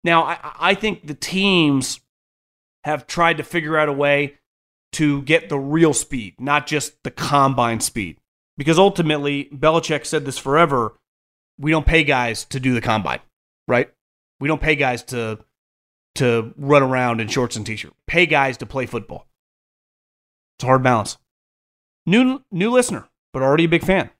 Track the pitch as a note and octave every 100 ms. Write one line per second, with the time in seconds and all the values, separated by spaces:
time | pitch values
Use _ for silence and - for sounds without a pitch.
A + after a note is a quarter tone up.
0 | E3+ E3+ D3+ E3+ D3+ B2 E3+ G3 G#3+ F#3
1 | D3+ D3 - F#3 G3 F#3 D3+ C#3 B2+ -
2 | _ _ _ _ _ _ _ _ C#3+ D3+
3 | - - E3+ D#3+ C#3 F3 D3+ D#3 D3+ C#3
4 | C#3+ C#3+ C#3+ _ _ _ _ _ _ -
5 | D3+ C#3+ B2+ D#3+ G3 C#3+ C3+ D#3+ E3 C3+
6 | - C3+ G2+ _ C3 D3 C#3+ D3 - _
7 | C#3+ - C#3+ C#3+ C3+ B2+ A#2 A2+ - A#2+
8 | F2+ - _ _ _ - C#3+ D#3+ G3 F#3+
9 | D#3+ D3+ C#3+ C#3+ C#3 C#3 D3+ E3 D#3+ D3+
10 | - D#3 C#3 - C3 D3 E3+ C3+ A2 _
11 | _ _ _ _ _ - C#3+ D#3 D3 E3
12 | D3 C3+ A#2+ A2+ - C3+ C3 B2 A#2+ A2
13 | E2+ B1+ _ _ _ _ - B2 C#3 _
14 | _ _ _ _ C#3 D#3 D#3 D3 C3+ A#2+
15 | - B2 A2+ A2 _ _ _ _ _ _
16 | _ - B2+ A#2 A2 - C#3 C#3+ C3+ B2+
17 | B2 A2+ G#2+ C3 B2 A2+ G#2 G#2+ D#2 _
18 | - E3+ F3 D3 C3+ B2 A#2+ C3+ B2 A#2
19 | G2+ - _ _ _ _ _ _ _ _
20 | _ _ _ _ _ _ B2+ C3 B2+ A#2+
21 | G2 - _ _ _ _ _ _ _ _
22 | - G#3 B3+ C4 _ F3 G#3 B3 B3 D#3
23 | - _ _ C3 C3+ D3+ E3 E3 - F#3+
24 | C3 _